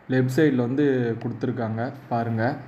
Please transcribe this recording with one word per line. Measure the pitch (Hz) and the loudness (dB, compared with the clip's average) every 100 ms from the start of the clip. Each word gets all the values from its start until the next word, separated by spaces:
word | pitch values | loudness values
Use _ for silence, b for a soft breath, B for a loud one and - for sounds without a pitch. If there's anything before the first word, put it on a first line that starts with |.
| - | -2
லெஃப்ட் | 131 127 147 | 0 2 4
சைடுல | 156 127 120 | 4 4 0
வந்து | 135 147 127 117 113 | 2 2 2 0 -2
கொடுத்துருக்காங்க | 120 110 123 113 113 110 127 - - | -6 -4 -4 -2 -4 -4 -6 -8 -4
பாருங்க. | 117 113 110 117 147 | -2 -2 0 0 -2